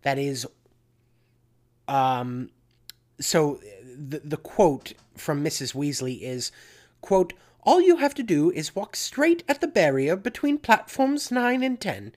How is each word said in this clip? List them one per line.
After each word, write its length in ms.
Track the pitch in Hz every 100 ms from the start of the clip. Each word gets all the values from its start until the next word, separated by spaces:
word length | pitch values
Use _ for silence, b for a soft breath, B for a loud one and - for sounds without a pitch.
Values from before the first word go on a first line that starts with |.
that 160 | - 135
is, 280 | 139 135 113 _ _ _ _ _ _ _ _ _ _ _ _ _ -
um, 600 | 135 131 127 123 123 127 _ _ _ _ - _ _
so 400 | - 175 151 143 98 98
the, 360 | 123 127 143 147
the 160 | 151 147
quote 560 | - - 190 135 - - _ -
from 260 | - 147
Missus 300 | 151 - 127
Weasley 480 | 131 147 135 127 123
is, 300 | 110 123 - b b b b b
quote, 320 | - 190 180 - b b
all 180 | - 339
you 160 | 370 339
have 180 | 277
to 80 | 285
do 300 | 233 156 156
is 240 | - 156 -
walk 180 | 202
straight 480 | - - - 302 339 -
at 120 | -
the 60 | 330
barrier 480 | 233 160 135 135
between 440 | 185 196 - 285 294
platforms 720 | - 220 - - 269 285 -
9 320 | 247 240 254
and 160 | 262 247
10. 320 | 208 104 101